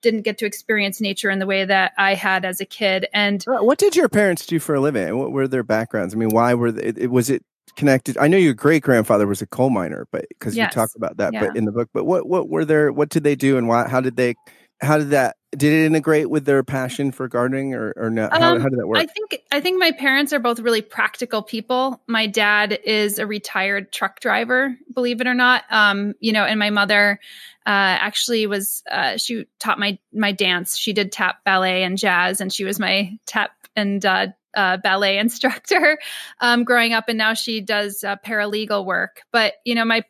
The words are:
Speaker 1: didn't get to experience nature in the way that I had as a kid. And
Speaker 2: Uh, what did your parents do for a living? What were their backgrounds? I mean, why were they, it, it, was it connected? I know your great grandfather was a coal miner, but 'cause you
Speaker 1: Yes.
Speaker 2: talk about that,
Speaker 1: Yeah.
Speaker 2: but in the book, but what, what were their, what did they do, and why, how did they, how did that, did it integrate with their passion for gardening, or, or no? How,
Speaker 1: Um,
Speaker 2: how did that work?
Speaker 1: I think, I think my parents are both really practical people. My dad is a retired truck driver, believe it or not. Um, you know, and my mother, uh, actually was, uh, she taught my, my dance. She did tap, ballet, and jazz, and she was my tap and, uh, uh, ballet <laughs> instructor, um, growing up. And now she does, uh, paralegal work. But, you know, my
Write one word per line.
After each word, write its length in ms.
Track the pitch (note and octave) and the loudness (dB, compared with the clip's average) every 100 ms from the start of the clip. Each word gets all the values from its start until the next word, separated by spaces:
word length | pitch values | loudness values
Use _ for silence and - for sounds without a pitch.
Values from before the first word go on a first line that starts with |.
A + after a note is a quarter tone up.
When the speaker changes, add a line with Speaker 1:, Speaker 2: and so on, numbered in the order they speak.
Speaker 1:
didn't 220 | A#3 A3 | 0 0
get 140 | G#3 G#3 | -2 -4
to 60 | G#3 | -6
experience 540 | - - G#3+ G3+ - | -6 -4 -2 -2 -2
nature 300 | G#3 G3 G#3 | -4 -2 -2
in 100 | G3 | -2
the 60 | F#3+ | -2
way 180 | F#3+ | 0
that 300 | F#3+ G3 F#3 - | 2 2 2 2
I 180 | G3 F#3+ | 0 2
had 280 | G3 F#3+ | 0 0
as 160 | F#3 F#3 | -2 -6
a 60 | F#3+ | -10
kid. 420 | - G3+ F#3+ F#3+ | -4 0 0 0
And 320 | G#3 G3+ G3+ - | 0 0 0 -2
Speaker 2:
Uh, 160 | B3 | 2
what 140 | A3 D4+ | 2 4
did 180 | G4+ E4 | 4 4
your 140 | D4 | 4
parents 360 | G#3 G3+ E3+ - | 4 2 0 -2
do 140 | E3 | -4
for 160 | - C#3 | 0 0
a 60 | |
living? 360 | C#3+ B2 E2+ A#2 | 2 0 -2 -2
What 140 | C3 | -2
were 160 | C3+ C3+ | -2 0
their 160 | C3 | -2
backgrounds? 500 | G#2+ A2 A2+ A2 F#2 | 0 -2 -2 -4 -4
I 40 | G#2+ | -2
mean, 140 | A2+ | 2
why 220 | A2+ A#2+ | 4 4
were 200 | B2 A#2+ | 4 2
they, 100 | G#2+ | -2
it, 140 | A#2 G#2+ | -4 -2
it, 140 | B2 | 0
was 180 | B2+ A#2+ | 2 2
it 160 | C3+ - _ _ - | 0 -4 _ _ -2
connected? 400 | C#3+ C3 - B2+ | 2 2 2 0
I 100 | D3 | 4
know 100 | F#3+ | 6
your 160 | E3+ | 4
great 300 | A2 D3 D#3+ | 4 2 4
grandfather 420 | C#3 A#2+ A2 G#2 G2+ | 4 4 4 4 2
was 160 | G2 | -2
a 60 | - | -4
coal 220 | - C3 | 0 0
miner, 360 | A2 E2 D2+ - | 0 -2 -8 -8
but 140 | F3 - - | -8 -8 -10
'cause 160 | - A3+ | -6 -2
you 60 | |
Speaker 1:
Yes. 100 | G#3+ | -2
Speaker 2:
talk 160 | - C#3 - | 0 -2 -2
about 180 | E2 - | -6 -2
that, 160 | G2+ | -2
Speaker 1:
Yeah. 160 | A2 G2+ | 0 -2
Speaker 2:
but 80 | F#2 | 0
in 80 | |
the 80 | A2 | -2
book, 160 | A2+ A#2 | -2 -4
but 100 | - | -2
what, 240 | C3 F3+ C3+ | 0 0 0
what 220 | F3+ - | -2 0
were 160 | D#3+ D#3 | -2 2
their, 260 | D3+ D3 | 2 2
what 160 | C#3+ D3 | 0 -2
did 160 | E3 | 0
they 120 | D3 C3+ | 0 2
do, 220 | C3+ B2+ | 2 2
and 120 | A#2 | 4
why, 180 | A#2 A2+ | 2 2
how 140 | B2+ | 0
did 160 | C3 B2 | 0 0
they, 180 | B2 A2+ _ - _ - | -2 -2 _ -20 _ -6
how 160 | C#3 D3+ | 0 2
did 140 | C#3+ | 2
that, 260 | C#3+ B2 - _ C#3 | 2 0 -2 _ 0
did 160 | D3 | 2
it 140 | D#3 D#3 | 4 4
integrate 440 | D#3+ D#3+ D3+ D3 | 2 2 2 2
with 160 | D3+ C#3 | 0 2
their 160 | C#3 | 2
passion 480 | B2+ C3+ B2+ - C#3 | 0 -4 -6 -4 -4
for 160 | - C3 | -4 -4
gardening, 440 | A#2+ B2+ C3+ C3+ | -2 0 -2 -4
or, 200 | B2 A2 - | -6 -6 -4
or 140 | A2+ | -2
no? 180 | A2+ G#2+ | 0 0
How, 260 | D#4+ E4 E4+ | 2 2 2
Speaker 1:
Um, 40 | |
Speaker 2:
how 60 | C#3 | 0
did 120 | B2 | -2
that 80 | F#2 | 0
work? 100 | B3 | 0
Speaker 1:
I 80 | E4 | -2
think, 340 | G#4 G#4+ - - | -6 -10 -10 -6
I 100 | C#4+ | -2
think 180 | F4+ F#4 | 0 2
my 120 | E4+ | 0
parents 420 | D#4+ C4+ C4+ C#4+ | 0 0 2 2
are 60 | C#4+ | 0
both 200 | A#3+ A#3 | 0 -2
really 220 | A#3 A3+ | 0 0
practical 600 | A3 - G#3 - A#3+ A3 | -2 -2 -2 -2 -6 -6
people. 600 | G#3 A3+ A3 B3+ C4 B3 - | -6 -8 -4 -2 -2 -4 -4
My 200 | A3+ A3 | -2 0
dad 520 | A3 G#3 G#3 G#3 G#3 | 0 2 2 2 -2
is 340 | - G#3+ G#3 G3+ | -2 0 0 -2
a 80 | G#3+ | -6
retired 680 | G#3 - F#3+ G3 G3+ F#3+ | -6 -6 -4 -2 -2 -6
truck 260 | - G3 - | -6 -6 -4
driver, 560 | A#3+ G#3 A#3 B3+ C4+ B3 - | 0 0 2 0 0 -4 -10
believe 280 | B3+ B3 A#3 | -4 -2 0
it 60 | B3+ | 0
or 80 | B3 | 2
not. 280 | B3 B3+ - | 4 2 2
Um, 460 | A3 G#3 G3 G3+ - | 2 4 2 -2 -4
you 140 | A3 | -2
know, 100 | G#3+ | 0
and 160 | F#3+ G#3+ | 2 0
my 120 | G#3 | 0
mother, 480 | G#3 G3+ G#3 G#3 G3+ - - - - G#3+ | 2 2 4 4 0 -6 -20 -20 -10 -2
uh, 40 | G3+ G3 F#3 | 2 2 0
actually 440 | G#3 - - A3+ G#3+ | -2 -2 -2 0 0
was, 360 | G3+ G3+ - - | -2 -6 -8 -6
uh, 240 | - C#3 G2 | -4 -2 -2
she 280 | - A3+ - - | -6 -6 -10 -8
taught 200 | A3 G3+ | -4 -2
my, 200 | G3+ F#3+ _ | -2 -4 _
my 200 | G#3+ G3+ | -4 -2
dance. 440 | F#3+ F#3+ F3+ F3+ - | 0 0 0 -2 -6
She 160 | - | -4
did 200 | G#3 G3+ | -2 -2
tap, 340 | - F#3 - - | -2 -4 -2 0
ballet, 380 | F#3+ F#3 F#3 | 2 2 0
and 140 | F#3 F#3+ | -2 -2
jazz, 440 | G#3 F3 F#3 G3 | 0 2 0 -2
and 100 | F#3+ | -6
she 140 | - F#3+ | -6 -4
was 140 | G3 | -4
my 380 | F#3+ G3 F#3+ A3 - | 0 0 -2 -8 -8
tap 260 | A3 G3+ - - - | -4 -4 -6 -10 -4
and, 280 | G3+ G3 G3 | -2 0 0
uh, 220 | F#3 G3 - _ - | 0 0 -6 _ -2
uh, 220 | F#3+ F#3 | 0 0
ballet 400 | G3 F#3+ G3 G3 | 0 2 2 0
<laughs> 80 | A3+ | -2
instructor, 720 | - B3+ - - F#4+ D4 D4+ - - - - | 0 -2 -2 0 2 2 0 -4 -14 -14 -4
um, 220 | A#3+ A#3+ | 0 2
growing 300 | A#3+ A#3+ A#3 | 2 2 2
up. 120 | A3+ A3 | 0 -2
And 80 | A3 | -2
now 160 | A3 A3+ | 0 -2
she 260 | - A3 | -4 -6
does, 420 | G3 G#3 G3+ G3+ | -2 -2 -2 -6
uh, 140 | G3+ G3+ | -6 -8
paralegal 680 | G#3 A3 G#3 G#3 G#3+ G3+ F#3 | -6 -4 -2 -4 -4 -4 -2
work. 360 | F3+ F#3+ - _ | -4 -4 -10 _
But, 220 | A#3 G#3+ - A#3+ | 0 0 -2 -4
you 100 | A#3 | -2
know, 100 | A3+ | 0
my 160 | A3+ - | -2 -4